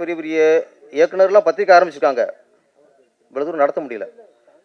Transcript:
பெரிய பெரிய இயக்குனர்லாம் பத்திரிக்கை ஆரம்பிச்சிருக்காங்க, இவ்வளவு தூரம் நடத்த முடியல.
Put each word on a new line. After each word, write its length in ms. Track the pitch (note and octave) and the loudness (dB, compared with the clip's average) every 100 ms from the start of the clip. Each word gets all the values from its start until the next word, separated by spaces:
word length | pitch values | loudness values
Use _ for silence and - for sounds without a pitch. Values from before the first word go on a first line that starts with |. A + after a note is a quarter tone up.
பெரிய 160 | E3+ E3 | -8 -10
பெரிய 460 | D#3 D#3+ D#3 D#3+ - _ - | -6 0 2 2 -2 _ -10
இயக்குனர்லாம் 560 | C#3 F3 F#3 F#3+ G3+ G3+ | -2 0 2 2 4 2
பத்திரிக்கை 300 | E3 F#3+ F3+ | 0 4 4
ஆரம்பிச்சிருக்காங்க, 480 | F3+ D3 D3+ B2+ G#2 - _ _ _ _ _ _ _ _ _ | 4 -2 -2 -2 -4 -8 _ _ _ _ _ _ _ _ _
இவ்வளவு 180 | C3 D3 | -8 -6
தூரம் 180 | E3 | -2
நடத்த 160 | C#3+ F3 | -2 -2
முடியல. 280 | C#3+ A2+ F#2+ - - _ _ _ | -8 -12 -14 -18 -20 _ _ _